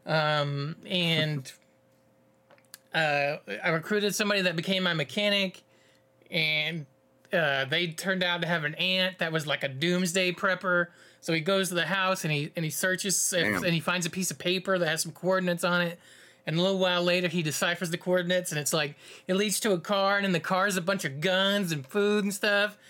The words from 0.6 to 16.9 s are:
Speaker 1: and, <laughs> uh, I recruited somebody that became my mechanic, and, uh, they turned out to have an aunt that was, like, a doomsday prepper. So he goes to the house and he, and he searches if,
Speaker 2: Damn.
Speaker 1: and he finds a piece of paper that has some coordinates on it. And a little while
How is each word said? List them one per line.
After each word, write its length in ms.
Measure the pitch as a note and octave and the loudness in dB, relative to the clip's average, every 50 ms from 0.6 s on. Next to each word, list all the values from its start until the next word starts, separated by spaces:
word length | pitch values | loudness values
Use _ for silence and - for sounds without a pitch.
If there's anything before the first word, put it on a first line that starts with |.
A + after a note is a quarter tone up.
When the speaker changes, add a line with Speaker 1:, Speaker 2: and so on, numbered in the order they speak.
| C#3+ D3+ E3+ - - | -4 -6 -8 -10 -8
Speaker 1:
and, 680 | - F#3+ F3+ E3+ E3 E3 D#3 D#3 D3+ D3+ C#3 C3 - - - _ _ _ _ _ _ _ _ _ _ _ _ | -4 -2 0 2 2 2 2 0 0 -2 -4 -6 -10 -16 -20 _ _ _ _ _ _ _ _ _ _ _ _
<laughs> 760 | _ _ _ _ _ _ - - _ _ - - _ _ - | _ _ _ _ _ _ -20 -20 _ _ -20 -20 _ _ -2
uh, 420 | E3 D#3 D3+ C#3+ C#3+ C#3+ C#3+ D3+ - - - G2+ - | 0 2 2 2 0 0 -2 -4 -6 -8 -10 -8 -4
I 60 | - F3 | -2 0
recruited 440 | D#3+ D#3+ D#3+ - G#3 G#3 G3+ G3+ F#3 | 0 0 0 0 0 0 0 0 0
somebody 260 | - G#3+ G3+ G#3 G3 | 0 0 0 2 2
that 140 | F#3 F3+ E3 | 0 0 0
became 260 | E3+ D#3+ F#3 G3 F#3 | -2 -2 0 0 0
my 120 | F#3 F3+ E3 | 0 0 0
mechanic, 680 | D#3 C#3+ - - G#3 G#3 G#3 G3+ G3+ F#3+ F#3 - - - _ _ _ _ _ _ _ _ _ _ _ - - | 0 -2 -4 -2 -2 0 2 2 2 0 -2 -4 -10 -20 _ _ _ _ _ _ _ _ _ _ _ -12 -6
and, 540 | - E3 D#3 D#3 D#3 D3+ D3+ D#3+ E3+ E3 C#3+ - _ _ _ _ _ _ _ - | -4 -2 0 0 0 0 -2 -2 -4 -6 -8 -12 _ _ _ _ _ _ _ -2
uh, 340 | G3+ F3 D#3 C#3+ C#3 C3+ C3+ | 0 0 2 2 2 0 0
they 220 | C3 D#3 E3+ F3+ E3+ | 0 0 0 -2 -2
turned 320 | D#3 - - G3 F#3+ F#3 F3+ | -4 -4 -4 -2 -2 0 0
out 160 | F3 F3 F3 | 0 -2 -2
to 60 | E3+ D#3+ | -2 -2
have 160 | F3 E3 D3 | -2 0 2
an 100 | D3 D#3+ | 2 2
aunt 460 | E3 F3 F#3 F#3 F#3 F#3 F#3+ F3+ - | 2 2 0 2 2 0 0 -2 -2
that 100 | F3 E3 | -2 -2
was, 160 | D#3+ D#3+ C#3 | -2 -2 0
like, 160 | C#3+ C#3 - | 0 -2 -2
a 60 | C#3+ C3+ | -2 -4
doomsday 640 | C3 C3 D#3+ F3 F3+ F3+ F#3 E3 E3+ F#3+ F3+ F3+ | -2 0 2 2 2 2 2 2 2 2 2 2
prepper. 560 | F3 - G#3 F#3+ F#3 F#3 - F#3 F3+ F3 E3+ E3+ - - - - - _ | 0 0 0 0 0 0 0 0 2 2 0 -2 -6 -18 -20 -20 -20 _
So 140 | - - E3 | -2 0 0
he 60 | D#3+ | 0
goes 260 | D3+ F#3+ G3 F#3+ F#3+ E3 | 2 2 2 2 2 0
to 60 | F3+ | 0
the 100 | E3+ E3 | 0 0
house 380 | D3+ G3 G3 F#3 F#3 F#3+ F#3 - | 0 0 0 2 0 0 0 0
and 80 | D#3+ | -2
he, 180 | D3+ C#3+ D3 D#3+ - | 0 -2 -2 -4 -4
and 80 | F3 D#3+ | -4 -4
he 60 | D#3 | -4
searches 640 | - - G3 F#3 F#3 F3+ - G3 F3+ - - - F#3+ | -2 -2 0 0 0 0 -2 -2 0 0 0 0 0
if, 100 | F3 E3+ | 2 2
Speaker 2:
Damn. 180 | G#3+ G3+ F3+ | 2 2 0
Speaker 1:
and 120 | E3+ F3 E3+ | 2 0 0
he 60 | D#3+ | 0
finds 260 | - F#3 F3 F3+ E3+ | 0 0 -2 0 -2
a 40 | E3 | -4
piece 200 | - F#3+ F#3 - | -4 -4 -4 -4
of 80 | - - | -4 -4
paper 400 | - F3 F#3 F#3 F3+ G3+ F#3+ F3+ | -2 -2 -2 -2 0 0 0 0
that 100 | E3+ D#3 | 0 0
has 140 | D#3+ D#3 | 0 -2
some 100 | - E3 | -4 -6
coordinates 520 | - - E3+ F#3 F#3+ F#3 F#3 F3 F3 E3+ - | -8 -4 -2 0 0 2 2 0 0 0 0
on 180 | F3 F3 F3 | 0 2 2
it. 160 | F3 E3+ E3+ - - - - - - - - _ - | 0 -2 -4 -8 -16 -20 -20 -20 -20 -20 -20 _ -6
And 120 | E3 D#3 E3+ | -2 0 2
a 40 | |
little 160 | F3+ G3 G3 F#3 | 2 2 2 2
while 240 | F#3 F3+ | 2 2